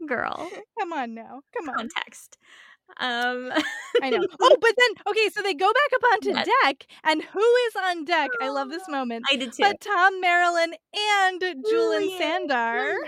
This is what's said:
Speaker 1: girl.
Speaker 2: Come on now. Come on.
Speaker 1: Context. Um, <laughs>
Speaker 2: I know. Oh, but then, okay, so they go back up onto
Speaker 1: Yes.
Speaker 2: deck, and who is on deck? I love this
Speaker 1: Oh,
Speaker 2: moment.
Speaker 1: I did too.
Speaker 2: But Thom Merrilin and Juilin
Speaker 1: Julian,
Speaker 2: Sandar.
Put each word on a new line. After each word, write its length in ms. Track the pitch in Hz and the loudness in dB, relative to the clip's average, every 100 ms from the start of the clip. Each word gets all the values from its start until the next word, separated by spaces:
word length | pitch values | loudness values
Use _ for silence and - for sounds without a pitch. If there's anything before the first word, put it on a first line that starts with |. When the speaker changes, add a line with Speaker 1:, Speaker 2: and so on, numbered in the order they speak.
| 311 | -6
Speaker 1:
girl. 440 | 233 - - 349 440 427 - | -4 -4 -6 -10 -14 -14 -10
Speaker 2:
Come 140 | 359 | -6
on 220 | 320 240 | -6 -8
now. 260 | 226 220 247 - 494 | -10 -16 -18 -12 -10
Come 140 | 311 | -6
on. 60 | - | -6
Speaker 1:
Context. 600 | 226 - - - - - _ - - - _ - | -6 -6 -8 -12 -20 -20 _ -20 -20 -20 _ -8
Um, 520 | 254 240 247 247 254 | -6 -2 -2 -4 -4
<laughs> 520 | 247 - 855 - 508 | -4 -4 -8 -2 0
Speaker 2:
I 80 | 269 | 0
know. 140 | 440 359 - | 0 -2 2
Oh, 180 | 508 571 | 4 6
but 140 | 466 440 | 6 4
then, 140 | 494 359 - | 2 2 -4
okay, 200 | 415 415 | -2 -2
so 100 | 415 | -2
they 120 | 392 | -4
go 120 | 285 381 | 0 2
back 260 | 466 587 | 4 2
up 80 | 508 480 | 2 2
onto 160 | 403 403 | 2 0
Speaker 1:
Yes. 180 | 311 - 508 | -2 2 2
Speaker 2:
deck, 220 | 294 285 - - | 2 0 -10 -4
and 180 | 311 311 | 0 0
who 320 | - 381 466 494 480 | -2 0 4 4 2
is 80 | 427 | -2
on 280 | 370 339 | -4 -4
deck? 260 | 294 330 277 240 | -2 0 0 -2
I 80 | 269 | -4
love 180 | 277 269 | -4 -6
this 120 | 330 359 | -8 -6
Speaker 1:
Oh, 40 | |
Speaker 2:
moment. 320 | 277 247 226 269 | -6 -4 -4 -2
Speaker 1:
I 60 | 277 | -2
did 160 | 247 | -2
too. 100 | - | 0
Speaker 2:
But 180 | 403 403 | 0 0
Thom 400 | 403 392 381 381 | -2 2 4 4
Merrilin 540 | 370 349 349 339 330 339 _ | 2 4 4 2 0 -4 _
and 460 | 415 415 403 381 359 | -4 0 2 2 0
Juilin 220 | 370 269 427 | -4 -4 -2
Speaker 1:
Julian, 480 | 453 440 415 392 359 | 0 2 0 -2 -2
Speaker 2:
Sandar. 760 | 311 359 330 247 233 233 277 381 | -2 -2 -2 0 0 -2 -2 -4